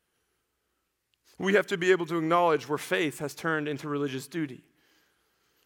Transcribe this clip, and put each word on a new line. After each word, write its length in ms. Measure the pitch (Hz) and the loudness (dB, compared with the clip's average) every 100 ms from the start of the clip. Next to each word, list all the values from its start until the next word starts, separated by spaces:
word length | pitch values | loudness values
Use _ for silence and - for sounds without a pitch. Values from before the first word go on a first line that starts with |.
| _ _ _ _ _ _ _ _ _ _ _ _ _ - | _ _ _ _ _ _ _ _ _ _ _ _ _ -6
We 160 | 185 | 2
have 140 | 196 185 | 2 2
to 100 | 196 | 0
be 140 | 180 | 4
able 140 | 185 165 | 2 2
to 100 | 170 | -2
acknowledge 500 | 160 175 175 156 123 | 2 4 4 4 0
where 100 | 147 | -6
faith 420 | - 185 160 - | -2 0 0 -2
has 140 | 147 | -8
turned 340 | - 165 156 147 | -6 -4 -2 -2
into 180 | 143 151 | -6 -4
religious 400 | 143 143 131 131 | -4 -4 -6 -8
duty 380 | 170 147 123 - _ _ _ _ _ _ _ _ _ | -6 -6 -8 -20 _ _ _ _ _ _ _ _ _